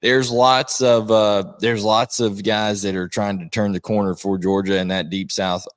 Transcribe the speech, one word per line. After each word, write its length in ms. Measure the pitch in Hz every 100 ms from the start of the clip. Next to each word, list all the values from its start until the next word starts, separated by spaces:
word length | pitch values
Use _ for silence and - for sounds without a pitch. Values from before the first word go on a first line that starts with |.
there's 280 | 113 131 127
lots 500 | 120 127 131 147 -
of, 300 | 127 117 107
uh, 440 | 110 107 101 95 -
there's 260 | 110 113
lots 360 | 104 107 123 -
of 220 | 117 101
guys 400 | 104 107 107 104
that 120 | 101
are 140 | 95 90
trying 300 | - 104 98
to 80 | 82
turn 240 | - 104
the 80 | 95
corner 340 | - 107 101
for 240 | 87 98 98
Georgia, 400 | 90 98 95 98
and 120 | 92
that 200 | 95 80
Deep 200 | 95 95
South 360 | - 95 90 -